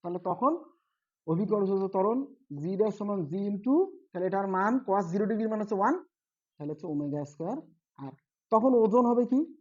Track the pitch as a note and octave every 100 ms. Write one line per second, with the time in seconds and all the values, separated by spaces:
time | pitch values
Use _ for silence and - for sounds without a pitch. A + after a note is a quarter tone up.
0 | F3 F3 F3 F3+ B3+ E4+ - _ _ _
1 | _ _ - E3 G3+ G#3 G3 G3 F#3+ F#3+
2 | G3 B3 C#4 - _ D3 D#3 F#3+ G#3+ G3
3 | G#3 G3+ D3 F3+ G3+ G3+ A3 C#4+ F#4+ -
4 | _ F3+ F#3 F#3+ G3 F#3 G3+ C4 B3+ G3
5 | F3+ F#3+ G#3 A3 A3 A3 G#3 G3 G#3 F4+
6 | - _ _ _ _ _ D3 D3+ F3+ D3
7 | D3 D3 C#3+ - E3 C#4 D#4+ _ _ -
8 | C3+ - _ _ _ A3 B3 B3 A3 A#3
9 | A#3+ A#3+ A#3+ B3+ E4 -